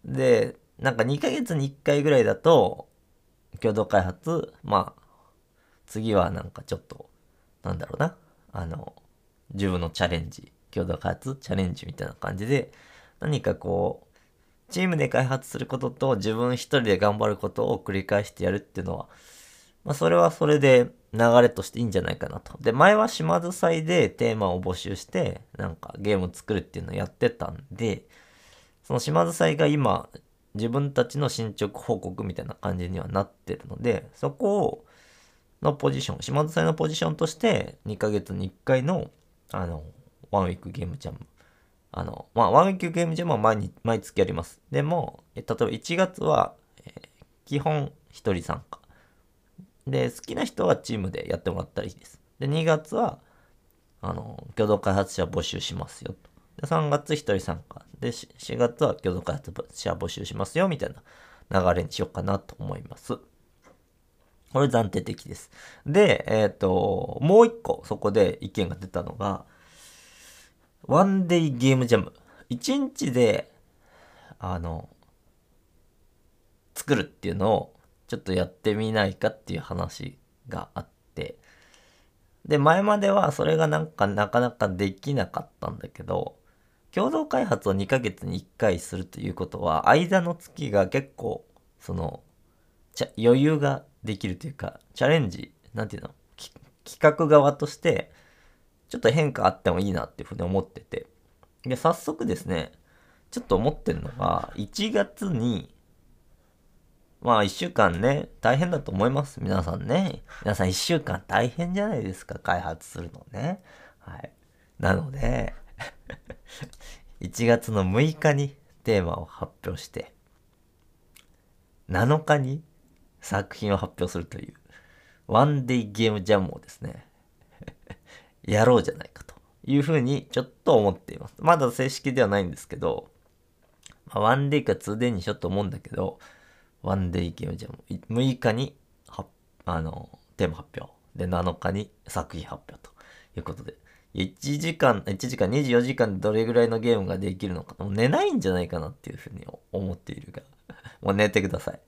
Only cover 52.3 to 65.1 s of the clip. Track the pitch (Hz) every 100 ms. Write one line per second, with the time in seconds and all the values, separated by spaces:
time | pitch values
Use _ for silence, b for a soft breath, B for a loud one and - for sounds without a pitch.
52.3 | _ 135 156 160 151 - - 233 - b
53.3 | b b b _ _ _ _ 95 87 110
54.3 | - - - 107 101 104 95 95 - 85
55.3 | 90 - 92 - 87 - - - - _
56.3 | _ _ - 147 160 151 143 - 147 -
57.3 | 98 92 82 - - - - 120 - -
58.3 | - - 120 120 - 151 - 95 90 -
59.3 | 143 - 92 - - - 85 98 - 98
60.3 | - 98 160 190 147 - - B B B
61.3 | B _ 95 90 87 82 - - - 92
62.3 | 98 - - 98 95 - - - 123 _
63.3 | _ _ _ _ _ _ _ _ _ _
64.3 | _ _ 131 139 120 104 - -